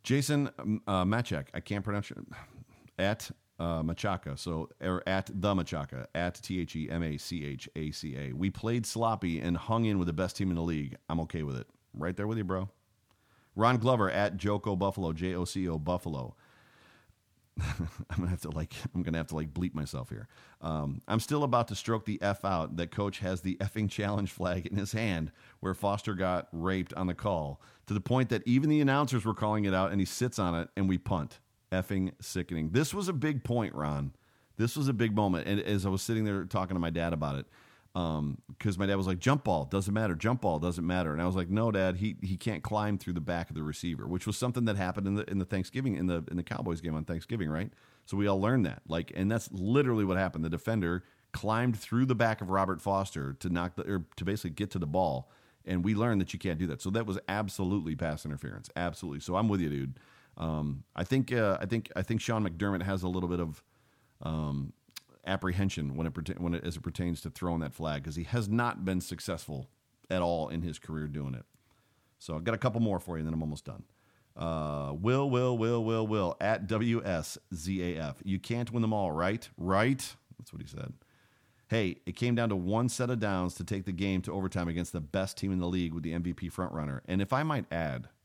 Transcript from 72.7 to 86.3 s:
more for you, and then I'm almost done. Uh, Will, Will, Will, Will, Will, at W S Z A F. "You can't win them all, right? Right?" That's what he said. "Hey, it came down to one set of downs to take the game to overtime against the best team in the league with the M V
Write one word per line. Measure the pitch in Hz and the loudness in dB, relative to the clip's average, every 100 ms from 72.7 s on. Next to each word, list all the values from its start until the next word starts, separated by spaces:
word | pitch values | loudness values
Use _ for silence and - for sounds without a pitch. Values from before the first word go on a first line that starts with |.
| 113 | 4
more | 113 92 | 2 2
for | - 82 | -2 -4
you, | |
and | 80 | -2
then | |
I'm | 80 | -2
almost | 78 76 | -2 -6
done. | - - - _ _ _ _ - | -10 -14 -16 _ _ _ _ -6
Uh, | 82 80 76 73 71 | -4 -2 -2 -2 -4
Will, | 76 107 131 139 | 0 2 4 4
Will, | 123 127 120 | 4 4 4
Will, | 113 120 | 2 2
Will, | 113 113 110 | 2 2 2
Will, | 107 90 - | 2 2 2
at | 101 110 95 | 0 0 2
W | 107 117 113 | 2 4 2
S | 98 85 73 - _ | 2 -2 -2 -10 _
Z | 87 82 95 | -6 -2 0
A | 87 80 | 0 -2
F. | 76 67 | -4 -6
"You | 98 95 | -2 -2
can't | - 120 117 | -2 -4 -2
win | 117 | 0
them | 110 | 2
all, | 107 92 | 2 2
right? | 78 90 110 - - | 2 2 0 -6 -4
Right?" | 87 95 117 135 - - _ - | 2 4 6 2 -2 -12 _ -20
That's | - | -16
what | - | -12
he | - | -12
said. | - - - _ _ _ _ _ _ _ | -10 -10 -12 _ _ _ _ _ _ _
"Hey, | 113 95 - - | 0 2 -2 -8
it | |
came | 87 120 120 | -2 2 4
down | 117 | 2
to | 95 | 2
one | 90 107 123 | 2 2 2
set | - 123 | 2 0
of | 123 | 2
downs | 107 95 90 | 2 2 0
to | - | -2
take | 85 98 | -4 -2
the | 95 | -2
game | 87 98 92 | 0 2 2
to | - | 0
overtime | 92 95 95 85 | -2 -2 0 0
against | 82 85 | 0 -2
the | 87 | -4
best | 73 98 95 - | -2 -2 -2 -2
team | 98 | 0
in | 92 | 2
the | 87 | 2
league | 92 85 | 2 0
with | 82 | -2
the | 80 | -2
M | 85 | -2
V | 87 | -2